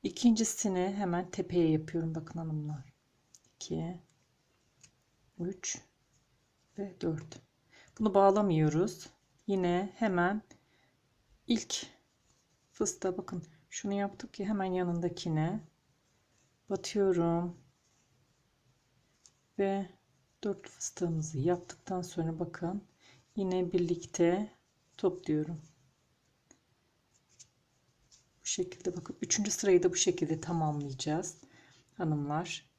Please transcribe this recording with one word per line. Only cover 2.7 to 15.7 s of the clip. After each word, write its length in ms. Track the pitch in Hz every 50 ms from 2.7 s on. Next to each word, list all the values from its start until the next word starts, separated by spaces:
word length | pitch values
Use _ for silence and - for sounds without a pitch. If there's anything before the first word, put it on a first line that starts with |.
| 151 139 127 - - _ _ _ _ _ _ _ _ - _ _ _
İki, 440 | _ - - 175 160 160 165 180 175 - _ _ _ _ _ _ _ _ _ _ _ _ _ _ _ - - _ _ _ _ _ _ _ _ _ -
üç 420 | 175 175 196 - - - - - - _ _ _ _ _ _ _ _ _ _ _ _ _ _ _ _ _ _ -
ve 180 | 202 202 180 -
dört. 400 | - 170 160 151 - - - - - _ _ _ _ _ _ - - - _ -
Bunu 140 | 214 214 190
bağlamıyoruz. 960 | 202 196 196 196 208 214 196 170 156 156 151 147 156 185 220 - - - - - _ _ _ _ _ _ -
Yine 460 | 202 190 185 175 175 180 190 202 -
hemen 460 | - 233 220 185 175 175 180 202 214 - _ - - _ _ _ _ _ _ _ _ _ _ _ _ _ _ _ _ _ -
ilk 400 | 120 110 - - - - - - - _ _ _ _ _ _ _ _ _ _ _ _ _ _ _
fıstığa 460 | _ - 220 202 202 - - 190 185 185
bakın. 260 | 180 - - 180 - - - _ _ _
Şunu 240 | - - - 208 196
yaptık 400 | 202 202 202 196 - - 233 _
ki 120 | - 202
hemen 200 | 190 220 202 190
yanındakine 920 | 190 180 185 180 175 175 170 170 175 175 - - 170 160 156 156 165 190 220 - -